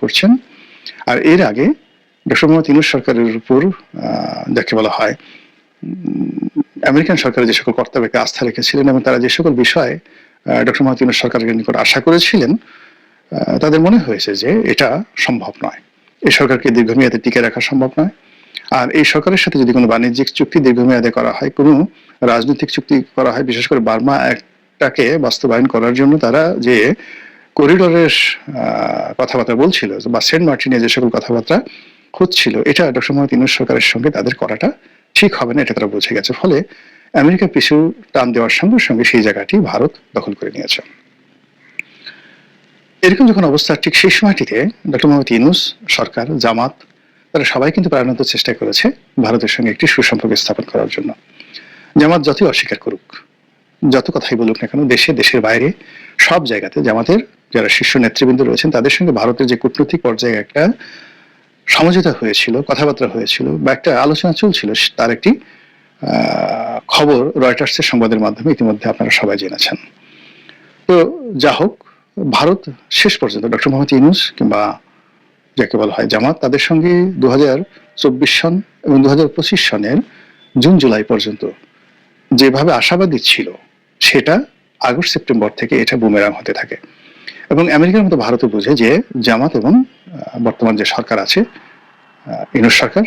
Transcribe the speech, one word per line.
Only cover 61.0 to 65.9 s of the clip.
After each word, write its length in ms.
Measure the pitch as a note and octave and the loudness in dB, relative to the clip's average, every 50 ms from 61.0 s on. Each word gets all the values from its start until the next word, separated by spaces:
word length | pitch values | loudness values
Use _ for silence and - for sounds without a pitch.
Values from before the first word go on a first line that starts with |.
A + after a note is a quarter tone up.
| - - _ _ _ _ _ _ _ _ _ _ _ | -20 -20 _ _ _ _ _ _ _ _ _ _ _
সমঝোতা 480 | - - - D#3 E3+ F3+ F#3 F3 E3+ B2 - | -2 0 2 2 2 2 2 2 0 -2 -2
হয়েছিল, 420 | A#2 A2 G2+ - - B2 A2+ C3 | -4 -4 -2 -2 -2 -2 -2 -2
কথাবার্তা 460 | C#3 - C#3 C3+ D3 D3 C#3 - C3 | -2 -4 -2 -2 0 -2 -2 -2 -4
হয়েছিল 400 | G2+ - A2+ A2+ - - - B2+ C#3 D3+ | -4 -4 -6 -6 -4 -4 -4 -4 -4 -4
বা 140 | D#3+ C#3+ C3 C3 | -2 -2 -2 -2
একটা 280 | - - E3+ C3+ B2 | 0 0 0 0 2
আলোচনা 320 | C3+ D3 D#3 - - F3+ D#3 | 2 0 0 0 -2 -2 0
চলছিল, 400 | - - G#3 F3+ - - G#2 A2 - - - - | 0 0 0 0 0 -4 -4 -2 -2 -2 -2 -2
তার 160 | - A2+ A#2 | -2 -2 -2
একটি, 180 | A#2 A#2 - B2+ - - - - - _ _ _ _ _ _ _ | -2 0 0 0 0 0 -4 -12 -20 _ _ _ _ _ _ _